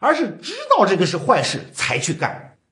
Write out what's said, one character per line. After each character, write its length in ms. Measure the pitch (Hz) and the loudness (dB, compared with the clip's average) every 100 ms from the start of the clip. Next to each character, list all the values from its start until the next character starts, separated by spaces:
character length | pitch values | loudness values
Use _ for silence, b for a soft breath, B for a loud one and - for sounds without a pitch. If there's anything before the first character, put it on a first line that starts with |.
而 120 | 269 | 2
是 240 | 311 254 - | 2 0 -6
知 100 | - 453 605 494 | -12 -6 2 4
道 80 | |
这 120 | 185 190 | 4 2
个 100 | 170 | 0
是 100 | 165 | 0
坏 240 | - 190 | 2 2
事 200 | 123 110 - | 2 -4 -10
才 240 | - - 127 | -6 -4 -2
去 160 | - | -4
干。 440 | 151 123 - - _ _ | -4 -4 -6 -16 _ _